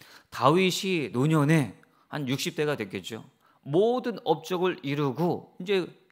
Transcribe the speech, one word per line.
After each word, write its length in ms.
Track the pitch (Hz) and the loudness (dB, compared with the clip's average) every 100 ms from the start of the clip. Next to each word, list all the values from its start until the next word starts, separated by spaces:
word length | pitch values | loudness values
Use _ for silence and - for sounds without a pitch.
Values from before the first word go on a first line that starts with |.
| - - _ | -20 -20 _
다윗이 800 | - 123 170 190 175 196 180 120 | 2 4 6 4 0 -2 -2 -2
노년에 680 | 117 147 160 143 160 117 - _ _ _ | 0 2 4 4 4 2 -6 _ _ _
한 200 | 151 135 | -8 -4
육십 280 | 139 175 165 | -4 -4 -4
대가 200 | 151 139 | -4 -2
됐겠죠. 480 | 101 98 87 110 - _ _ _ | -4 -8 -10 -14 -14 _ _ _
모든 560 | 131 151 220 247 247 190 | -2 2 2 0 -4 -6
업적을 540 | - 160 - 180 185 - | -2 -2 0 -2 -2 -2
이루고 760 | 143 143 143 120 170 123 - _ | -4 -2 -2 0 -2 -2 -8 _
이제 260 | 185 196 170 - _ | -2 -2 -2 -10 _